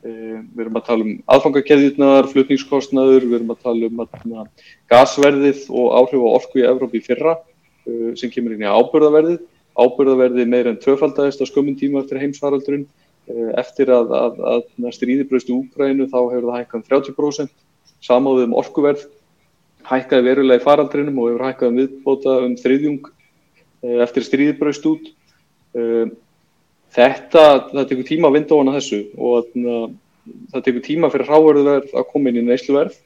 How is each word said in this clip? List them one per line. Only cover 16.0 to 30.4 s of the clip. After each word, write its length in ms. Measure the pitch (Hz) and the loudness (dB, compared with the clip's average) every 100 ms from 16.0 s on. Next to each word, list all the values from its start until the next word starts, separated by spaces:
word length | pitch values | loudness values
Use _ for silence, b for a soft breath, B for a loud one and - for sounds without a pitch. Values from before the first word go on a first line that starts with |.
| 135 | -2
þá 120 | 127 123 | -2 -2
hefur 160 | 123 120 | -2 -4
það 120 | 120 | -6
hækkað 180 | 120 117 | -8 -12
um 80 | 113 | -2
þrjátíu 300 | 135 143 135 | -2 -2 -6
prósent, 380 | 147 139 139 _ _ _ _ _ | -6 -4 -10 _ _ _ _ _
sama 280 | - 123 135 | 0 0 2
á 60 | 131 | 0
við 80 | 120 | 0
um 80 | |
orkuverð. 480 | 117 139 - 143 143 - _ _ _ _ _ _ _ - | -2 -4 -2 -2 -2 -8 _ _ _ _ _ _ _ -6
Hækkaði 400 | 131 127 135 123 | -6 0 0 2
verulega 340 | 135 135 123 | 2 2 2
í 40 | |
faraldrinum 540 | 131 147 139 147 143 135 | 4 2 2 -2 -4 -2
og 100 | 117 | -2
hefur 160 | 120 131 | -2 -6
hækkað 240 | 131 123 | -2 -2
um 100 | 120 | 0
viðbóta 560 | 135 135 - 135 135 131 | -2 -4 -4 -2 0 0
um 100 | 123 120 | 0 -4
þriðjung, 540 | 127 135 151 143 - _ _ _ _ _ _ _ | 0 0 0 -6 -12 _ _ _ _ _ _ _
eh, 160 | 123 120 | -6 -2
eftir 240 | 120 - 113 | 0 -2 -2
stríðið 320 | 135 147 139 | 0 0 0
braust 280 | 151 143 160 | -4 -2 -4
út. 240 | 156 - _ _ _ _ _ _ | -4 -6 _ _ _ _ _ _
Eh, 320 | 120 117 117 113 - _ _ _ _ _ _ _ | -8 -2 -2 -2 -6 _ _ _ _ _ _ _
þetta, 500 | - 123 139 - 170 151 139 127 | 2 2 2 0 6 8 6 0
það 160 | 139 135 | -6 -4
tekur 180 | 127 127 | -4 -4
tíma 200 | 160 165 | 0 2
að 80 | 143 | 2
vinda 160 | 151 156 | 2 2
ofan 140 | 135 | 2
af 60 | 143 | -2
þessu 200 | 131 104 104 - | -4 -8 -8 -6
og, 280 | 123 120 117 | -2 -2 -2
þarna, 240 | - 120 117 113 - _ _ - - | -6 -6 -6 -8 -12 _ _ -20 -20